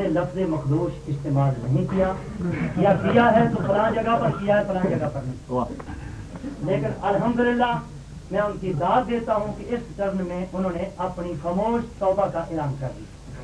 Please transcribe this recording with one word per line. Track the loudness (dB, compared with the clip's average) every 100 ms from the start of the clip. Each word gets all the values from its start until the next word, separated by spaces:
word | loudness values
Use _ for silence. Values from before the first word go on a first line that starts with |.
نے | 2
لفظ | 2 0 0 0
مخدوش | 0 2 0 0 -4 -6
استعمال | -4 0 2 2 0
نہیں | 0 0 2
کیا، | 2 2 0 -8 -6 -4 -2 -2 2
یا | 4 4
کیا | 4 6 8
ہے | 8 6
تو | 2 2
فلاں | 2 4
جگہ | 2 2 2
پر | 2 0
کیا | 2 4
ہے، | 4
فلاں | 0 0
جگہ | 0 -2
پر | -4
نہیں۔ | -8 -8 -4 -4 -4 -8 -10 -10 -10 -12 -12 -10 -10 -6 -2
لیکن | 0 -2 -2
الحمدللہ | 0 2 2 2 2 4 2 0 -6 -14 -14 -14 -6
میں | -2
ان | -2 -2
کی | -4 0
داد | 2 2 2
دیتا | -2 0 -2
ہوں | -2 -6
کہ | -6
اس | -6 -6 -4
چرن | -2 -2 -4
میں | -4 -6
انہوں | -2 -2
نے | -2 -6 -4 -6
اپنی | -4 -6 -4
خاموش | -2 0 0 0 -2 -2
توبہ | 0 2 2
کا | 0
اعلان | -4 -4 -4 -4
کر | -6 -8
دیا، | -14 -16 -16 -14